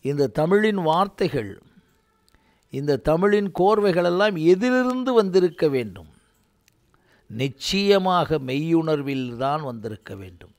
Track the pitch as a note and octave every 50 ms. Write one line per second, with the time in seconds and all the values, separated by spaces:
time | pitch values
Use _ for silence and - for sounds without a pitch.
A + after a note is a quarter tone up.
0 | _ C3 C#3+ C#3+ C#3+ B2+ - - D3+ E3 F#3+ G#3 G#3+ A3 G#3 G3 F3 D#3 D#3 E3+
1 | G3 G3+ - - - E3 - C#3+ A2 G2 G2 - _ _ _ - _ _ _ _
2 | _ _ _ _ _ _ _ _ _ _ _ _ _ _ - C3 C#3 D3 C#3+ C3
3 | - - D3+ E3 F#3 G3+ G#3 G#3 G3+ G3 - - F3 G3 G#3+ G#3+ G3+ G3+ F3 F3
4 | F3 F3 F3 F3+ G3+ G#3+ G3+ E3 D#3 E3 F#3 F#3 G#3 B3+ B3+ B3+ B3+ B3+ B3+ B3+
5 | B3+ C4 B3+ A#3 G#3 F#3+ F3 F#3+ F3+ F3+ D#3 - - D3+ C#3 C3 A#2+ G#2+ F2 F2+
6 | E2 D#2 _ _ _ _ _ _ _ _ _ _ _ _ _ _ _ _ _ _
7 | _ _ _ _ _ _ G#2+ A2 C3 C#3 C3 _ - - F#3+ G3 G3+ G3+ G3+ G3
8 | F#3 F#3 F3+ F3 D#3 C3 D#3 D3+ C3 B2+ C3 C#3 D#3 E3 E3 E3 D#3+ D#3+ D#3 D3
9 | C#3 C#3 C#3 C3 B2+ B2 A#2+ A#2 C3 C3+ C#3+ D#3 D#3 C3+ A#2+ A2+ G#2 A2+ A2 G2+
10 | _ - G#2 G2 G2 F#2 F2+ F2 - - _